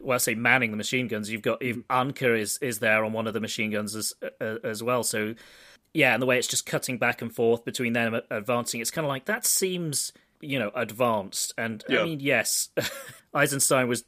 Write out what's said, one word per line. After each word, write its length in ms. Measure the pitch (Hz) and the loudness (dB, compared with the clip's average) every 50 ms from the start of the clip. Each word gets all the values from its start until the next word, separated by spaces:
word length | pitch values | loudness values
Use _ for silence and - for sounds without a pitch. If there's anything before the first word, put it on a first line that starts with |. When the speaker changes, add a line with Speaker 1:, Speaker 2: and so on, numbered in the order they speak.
Speaker 1:
well, 140 | - 135 123 | -2 0 0
I 40 | 123 | 2
say 160 | - - 113 | 2 0 0
manning 360 | 110 120 120 123 131 123 113 | 2 4 6 6 6 4 2
the 60 | 107 | -2
machine 320 | 107 101 - - 127 127 113 | -4 -4 -2 -2 -2 0 -2
guns. 220 | 110 107 107 101 | -2 -4 -4 -4
You've 120 | 113 107 - | -6 -2 0
got, 200 | 127 113 - - | -2 0 0 -2
you've, 160 | 123 117 123 113 - | -4 -4 -4 -4 0
Speaker 2:
Mm-hmm. 220 | 131 127 127 139 | 0 2 2 0
Speaker 1:
Anka 280 | 139 - 135 123 117 113 | -2 0 2 2 2 2
is, 200 | 107 101 - - - | 2 -2 -4 -4 -4
is 160 | 127 117 104 | -4 -2 0
there 260 | 117 110 107 110 110 | 2 4 4 4 2
on 80 | 110 110 | 2 0
one 140 | 110 110 | -2 -2
of 80 | 110 104 | -2 -2
the 60 | 113 | -2
machine 300 | 110 107 - - 110 107 | -4 -4 -2 -2 -2 0
guns 240 | 107 107 104 104 101 | 0 -2 -2 -4 -4
as, 200 | 110 101 - - - - - - - | -4 -4 -6 -6 -6 -8 -10 -8 -6
uh, 160 | 127 113 113 113 - | -6 -4 -4 -4 -6
as 180 | 123 113 104 117 | -6 -6 -4 -2
well. 200 | 120 127 123 120 | 0 0 0 0
So, 320 | - - 110 107 107 117 - - - - - - - - _ _ _ - | 0 0 -2 -2 -2 -4 -8 -12 -20 -20 -20 -20 -20 -20 _ _ _ 0
yeah, 220 | 160 143 127 120 | 4 4 4 4
and 80 | 120 131 | 4 4
the 40 | |
way 120 | 127 123 127 | 4 4 2
it's 100 | 117 - | 2 0
just 180 | - - - | -2 -4 -2
cutting 300 | - - 147 - - 127 113 | -2 -2 -4 -2 -4 -2 0
back 220 | 123 120 120 - | 0 0 0 -2
and 140 | 123 117 113 | -6 -6 -2
forth 300 | - 117 117 117 113 - | 2 4 4 4 2 0
between 280 | - 120 - 127 117 117 | -4 -4 -2 -2 0 0
them 220 | 120 117 113 110 | 0 0 0 0
a-, 80 | 120 - - | -2 -4 -4
advancing, 500 | 131 110 104 113 123 120 120 - - 120 | -6 -4 -2 -2 -2 -2 -2 -2 -6 -6
it's 100 | 117 - | -6 -4
kinda 180 | - 170 156 143 | -4 -2 -2 -2
like, 180 | 135 131 - | -2 -4 -4
that 180 | - 214 226 - | -4 -4 -2 0
seems, 680 | - - - 196 190 185 175 170 160 139 - - - - _ _ _ _ _ | 0 2 2 2 0 0 -2 -2 -2 -2 -2 -2 -4 -8 _ _ _ _ _
you 180 | - - 135 135 | -8 -4 -2 -2
know, 120 | 113 104 - | -2 -2 -2
advanced. 800 | 127 117 107 104 107 127 120 113 107 95 95 - - - - - - | -4 -4 -4 0 2 2 4 4 2 0 -4 -6 -6 -6 -6 -4 -4
And, 260 | 113 113 113 104 - - | -4 -4 -4 -6 -4 0
I 40 | 131 | 0
Speaker 2:
Yeah. 100 | 117 107 | 2 2
Speaker 1:
mean, 160 | 165 160 143 | 0 -2 -2
yes, 500 | 139 143 135 117 107 - - - - - _ - - - - - - | 0 2 2 2 2 2 0 -2 -2 -4 _ -4 -4 -4 -6 -10 -14
<laughs> 320 | - - - - _ - | -16 -18 -20 -14 _ 2
Eisenstein 540 | 147 143 143 139 139 - - 151 131 127 120 | 2 2 4 4 2 2 4 4 4 4 2
was, 160 | 123 117 - | 0 -2 -4